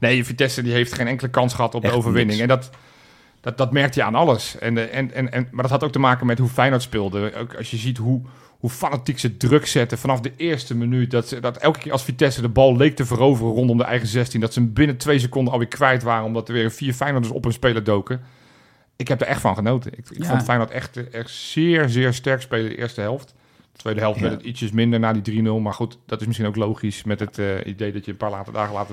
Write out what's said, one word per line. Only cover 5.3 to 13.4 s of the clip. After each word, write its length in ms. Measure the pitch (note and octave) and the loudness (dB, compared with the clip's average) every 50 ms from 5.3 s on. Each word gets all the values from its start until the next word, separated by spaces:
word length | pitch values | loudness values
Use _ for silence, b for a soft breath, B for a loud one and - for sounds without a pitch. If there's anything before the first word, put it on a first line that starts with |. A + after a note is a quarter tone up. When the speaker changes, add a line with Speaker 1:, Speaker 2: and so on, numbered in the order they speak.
Speaker 1:
en, 160 | B2 B2 B2+ B2 | -2 -4 -4 -4
maar 120 | - A#2+ | -4 -4
dat 80 | B2 A#2+ | -2 0
had 140 | C3+ C3 D#3 | 0 0 0
ook 80 | C#3+ | 0
te 60 | B2 C#3 | 0 4
maken 280 | C#3 B2+ B2+ B2+ B2+ | 4 4 4 4 2
met 120 | B2 A#2 A#2+ | 0 2 2
hoe 100 | B2+ A#2+ | 2 0
Feyenoord 340 | - - B2+ C3+ C3+ B2 | 2 2 2 4 4 2
speelde. 500 | B2 - - A2 G2+ G2 F#2 G2+ G2+ G#2+ - A2+ | 0 -2 -4 -2 -2 -2 -2 -2 -2 -2 -4 -8
Ook 160 | A#2 A#2+ - | -10 -10 -10
als 160 | - A#2 - | -12 -10 -8
je 60 | - | -6
ziet 200 | A2+ G#2+ B2+ B2 A#2+ | -4 -4 -4 -4 -2
hoe, 240 | A2 B2 C3 B2 B2+ B B B B B B B | 0 0 0 0 -2 B B B B B B B
hoe 120 | - A#2+ | -6 -6
fanatiek 480 | - - F#3+ D#3 C#3 B2 B2 - C3+ - | -4 -2 -4 -2 -2 -2 -2 -4 -4 -2
ze 180 | - A#2+ G#2+ | -2 -4 -2
druk 300 | - - A#2 C#3 D3+ D3 | 0 2 6 6 4 4
zetten 320 | - - C#3 A#2 A#2 A#2+ A2+ | 4 2 2 2 0 -2 -4
vanaf 220 | - C3+ C3 B2 | 0 0 0 0
de 120 | A#2 C#3 - | -2 -6 -6
eerste 380 | - D#3+ E3+ D#3 B2+ - - B2+ | -4 -2 -2 -2 -2 -4 -4 -2
minuut. 340 | A#2 A#2 A#2+ B2+ B2+ B2 B2 | -2 0 2 2 2 2 2
Dat 180 | B2+ A#2+ A2+ - | 2 0 0 -2
ze, 120 | C3+ B2 | -6 -6
dat 160 | A#2 B2 B2 | -4 -6 -4
elke 220 | - - D3+ D#3 - | 0 0 0 0 -2
keer 140 | - D3+ | -4 -4
als 120 | C#3 C3 - | -4 -4 -4
Vitesse 360 | - B2+ - D#3+ C#3 B2+ - | -4 0 2 2 2 2 0
de 80 | A#2+ A#2+ | -2 0
bal 280 | A2 C3 C3+ C3+ B2 | 4 6 6 6 8
leek 200 | A#2+ C3+ D3+ - | 6 4 4 4
te 80 | - C3+ | 2 -2
veroveren 480 | A2+ A#2+ A2+ B2 C#3 C3+ A2+ | -2 2 4 4 4 4 4